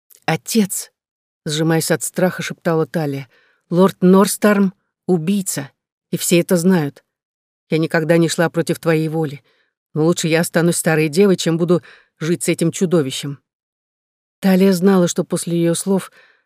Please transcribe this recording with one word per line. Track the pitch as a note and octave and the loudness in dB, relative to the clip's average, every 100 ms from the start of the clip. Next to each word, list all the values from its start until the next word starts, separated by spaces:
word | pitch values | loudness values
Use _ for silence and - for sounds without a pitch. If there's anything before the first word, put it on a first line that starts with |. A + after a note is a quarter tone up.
| _ _ - | _ _ -6
"Отец!" — | D#3+ - A3+ G3 - - _ _ _ _ _ E3 | -6 -2 0 0 -4 -12 _ _ _ _ _ -8
сжимаясь | D3+ D#3+ D#3+ - | -2 0 0 0
от | D#3 | -4
страха, | - - F3+ - | -4 -2 -2 -2
шептала | - D#3+ F3 D#3+ D#3 | -10 -6 -2 -2 -2
Талия. | E3+ D3 C#3 C3+ _ _ _ _ | -4 -6 -8 -12 _ _ _ _
"Лорд | F3 F#3+ - | 2 2 4
Норстарм — | F3+ F#3+ G3+ - G#3 G3+ G3 - _ _ - | 4 6 4 2 0 2 0 -4 _ _ -4
убийца, | F3+ D#3+ G3+ F#3 - C#3 _ _ _ _ | -2 -2 -4 -4 -10 -12 _ _ _ _
и | E3 | -8
все | - E3+ | 0 0
это | - F3+ | 2 0
знают. | F3+ F#3 C#3+ - _ _ _ _ _ _ _ | 2 2 0 -8 _ _ _ _ _ _ _
Я | D#3 | -4
никогда | D#3+ E3+ D#3 E3+ | 0 0 2 2
не | E3 | 2
шла | - E3 | 0 -2
против | E3+ E3 D#3+ | -2 -4 -2
твоей | E3 D#3+ D#3 | 0 0 -2
воли, | D#3+ D3+ C#3+ _ _ _ _ _ | -4 -6 -8 _ _ _ _ _
но | D3+ D#3+ | -2 0
лучше | E3+ E3 | 0 0
я | D#3+ | 0
останусь | F3 F3 E3+ E3+ | 0 0 0 0
старой | F3 D#3+ D#3 | 0 0 0
девой, | D3+ G3+ F3+ | 2 2 2
чем | E3 E3 | 0 -2
буду | E3+ F3 - - _ _ | 0 0 -2 -18 _ _
жить | D#3+ E3+ | -4 -2
с | - | -2
этим | D#3+ E3 | -2 -2
чудовищем". | - F3+ E3+ C3+ - C#3+ C#3 _ _ _ _ _ _ _ _ _ _ | -2 0 0 -2 -6 -10 -12 _ _ _ _ _ _ _ _ _ _
Талия | F#3+ F#3 G3 | 0 4 4
знала, | F3+ G3 F#3+ F3 | 4 2 4 2
что | - | -2
после | - E3+ - E3+ | -4 -6 -4 -2
ее | E3+ | -2
слов | E3 F#3+ F#3+ - - _ _ | -2 -2 -4 -4 -16 _ _